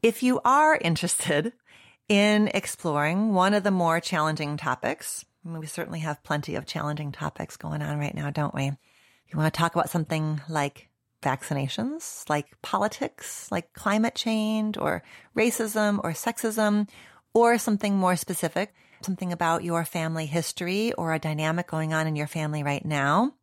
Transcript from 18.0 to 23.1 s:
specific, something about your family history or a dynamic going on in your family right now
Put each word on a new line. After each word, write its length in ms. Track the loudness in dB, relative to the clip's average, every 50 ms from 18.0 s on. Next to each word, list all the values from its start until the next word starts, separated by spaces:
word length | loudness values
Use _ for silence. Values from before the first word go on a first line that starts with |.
| 4 4 2
specific, 580 | 2 0 -4 -4 -2 -2 -2 -2 -2 -4 -4 _ _ _ _ _ _ -6
something 300 | -6 -4 -4 -4 -6 -2
about 320 | 0 2 2 2 2 2
your 200 | 0 0 0 -2
family 420 | -2 -4 -4 -2 -2 -2 -4 -4
history 680 | -2 -2 -2 -2 -2 -6 -6 -4 -2 0 0 0 0 0
or 180 | -2 0 0 0
a 60 | 0
dynamic 480 | 0 -2 -2 0 0 0 0 0 -2
going 260 | -4 -4 -4 -2 0 0
on 140 | 0 0
in 100 | 0 0
your 100 | -2 -2
family 360 | -4 -4 -4 -4 -2 -2 -2 0
right 220 | 0 -2 -2 -2
now 500 | -2 0 2 2 4